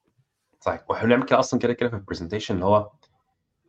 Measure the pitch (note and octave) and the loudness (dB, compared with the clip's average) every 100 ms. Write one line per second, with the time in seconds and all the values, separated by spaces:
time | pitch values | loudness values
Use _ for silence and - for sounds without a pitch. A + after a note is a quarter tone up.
0 | _ _ _ _ _ _ - - - - | _ _ _ _ _ _ -6 -4 -6 -2
1 | A2+ B2 C3+ B2+ B2+ A#2+ A#2+ A#2+ A#2+ G#2+ | 2 2 4 2 2 0 -2 -2 -4 -4
2 | G2 E2+ E2 G#2 - F#2+ F#2+ G#2 G#2 _ | -8 -10 -6 -6 -4 0 4 4 2 _
3 | _ _ _ _ _ _ | _ _ _ _ _ _